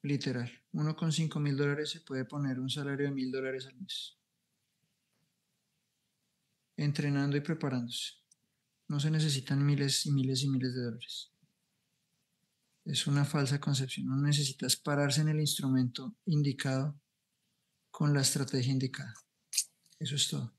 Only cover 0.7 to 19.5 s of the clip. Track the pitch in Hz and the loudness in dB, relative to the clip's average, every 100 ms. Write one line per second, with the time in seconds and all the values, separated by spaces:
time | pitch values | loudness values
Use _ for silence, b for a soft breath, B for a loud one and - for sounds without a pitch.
0.7 | 156 151 156 165 151 156 151 147 139 143 | -2 -2 0 0 2 0 0 0 2 2
1.7 | 143 151 165 - 131 127 147 139 127 131 | 0 -4 -8 -6 -4 -4 -2 -2 -2 -2
2.7 | 147 139 139 143 139 127 131 131 131 131 | -2 -2 0 0 0 -2 -2 -4 -6 -8
3.7 | 127 190 - - _ _ _ _ _ _ | -14 -12 -10 -12 _ _ _ _ _ _
4.7 | _ _ _ _ _ _ _ _ _ _ | _ _ _ _ _ _ _ _ _ _
5.7 | _ _ _ _ _ _ _ _ _ _ | _ _ _ _ _ _ _ _ _ _
6.7 | - 147 143 143 143 143 143 143 160 143 | -2 0 0 0 2 2 0 0 -2 0
7.7 | 127 120 - - - _ _ _ _ _ | -2 -4 -6 -8 -12 _ _ _ _ _
8.7 | _ - 147 151 156 156 135 127 139 143 | _ -6 -2 2 2 2 0 0 2 4
9.7 | 143 139 - 151 139 131 131 139 131 127 | 4 2 0 2 2 2 0 2 0 0
10.7 | 127 120 110 - - - _ _ _ _ | -2 -6 -8 -12 -14 -14 _ _ _ _
11.7 | _ _ _ _ _ _ _ _ _ _ | _ _ _ _ _ _ _ _ _ _
12.7 | _ - 139 - 143 143 151 135 143 147 | _ -4 -2 2 2 2 2 2 0 0
13.7 | 135 131 - 131 135 143 147 135 - 127 | 0 0 -4 -2 2 2 2 0 -2 -2
14.7 | - - 143 143 127 156 151 147 - 135 | -2 0 2 2 2 2 2 0 0 2
15.7 | 131 127 127 131 - - 151 143 131 139 | 4 2 -2 -12 -8 0 2 2 0 -2
16.7 | 131 147 143 _ _ _ _ _ _ _ | 0 -2 -6 _ _ _ _ _ _ _
17.7 | _ _ - 147 143 131 143 131 135 123 | _ _ 0 2 4 4 2 0 0 2
18.7 | 135 131 - 131 - _ _ _ | 2 0 -4 -12 -16 _ _ _